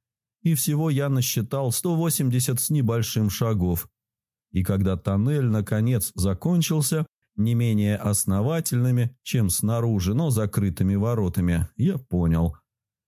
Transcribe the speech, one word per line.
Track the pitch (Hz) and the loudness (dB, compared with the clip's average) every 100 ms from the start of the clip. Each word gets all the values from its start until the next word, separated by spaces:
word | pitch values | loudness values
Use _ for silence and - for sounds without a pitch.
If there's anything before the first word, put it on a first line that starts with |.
| _ _ _ _ | _ _ _ _
И | 165 147 | -2 -2
всего | - 147 160 | 0 0 0
я | 139 139 | 0 0
насчитал | 131 127 120 107 139 131 | 0 0 -2 -4 -4 -2
сто | - 180 165 | -2 -2 0
восемьдесят | 165 147 135 123 127 120 | 0 0 0 2 0 -2
с | - | 0
небольшим | 151 113 117 110 113 107 | 2 2 0 0 0 0
шагов. | - 117 104 90 82 - _ _ _ _ _ _ | 0 0 2 0 0 -4 _ _ _ _ _ _
И | 92 | -4
когда | 92 98 95 92 | 0 0 0 -2
тоннель, | - 98 120 151 123 | 0 0 0 0 0
наконец, | 107 101 107 113 120 - - | 0 0 0 0 0 -2 -2
закончился, | 95 92 160 175 156 156 143 156 160 _ _ - | -2 0 0 0 0 0 0 -2 -4 _ _ -2
не | 113 117 | 0 2
менее | 117 107 104 104 | 2 2 2 0
основательными, | 104 101 - 95 120 165 - 123 127 123 120 - | 0 -2 0 0 0 -2 -2 0 0 2 0 -4
чем | - 127 98 | -4 0 0
снаружи, | - 104 117 117 104 90 | 0 -2 -2 0 0 0
но | 120 165 | 0 0
закрытыми | 113 104 - 101 80 95 101 | 0 0 0 -2 0 0 2
воротами, | 110 117 90 92 87 85 85 - | 0 0 -2 0 0 0 -2 -2
я | 165 190 | -2 -2
понял, | - 90 82 82 85 - _ _ _ _ | -4 0 2 2 0 -4 _ _ _ _